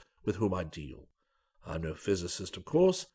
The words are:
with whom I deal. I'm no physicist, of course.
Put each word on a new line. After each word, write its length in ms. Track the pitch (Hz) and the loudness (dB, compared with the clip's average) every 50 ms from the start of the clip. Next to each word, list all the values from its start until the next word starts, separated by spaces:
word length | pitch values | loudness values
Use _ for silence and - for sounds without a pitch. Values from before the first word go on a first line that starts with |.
| - _ _ _ - | -12 _ _ _ -2
with 140 | 107 98 101 | -2 0 2
whom 160 | 113 98 92 | 2 2 2
I 100 | 92 85 | 0 -2
deal. 460 | 78 - 82 73 67 - - - - _ _ _ _ _ _ _ _ _ _ - | -4 -8 -10 -10 -10 -12 -16 -20 -20 _ _ _ _ _ _ _ _ _ _ -10
I'm 180 | 85 80 82 82 | -6 -4 -4 -4
no 100 | 78 76 | -4 -4
physicist, 640 | - - 104 98 90 87 90 - - 95 - - | -2 0 0 0 0 0 -2 -4 -6 -6 -8 -10
of 80 | 92 - | -10 -4
course. 440 | - 151 165 180 190 185 - - - _ | 0 4 6 6 6 4 2 -2 -8 _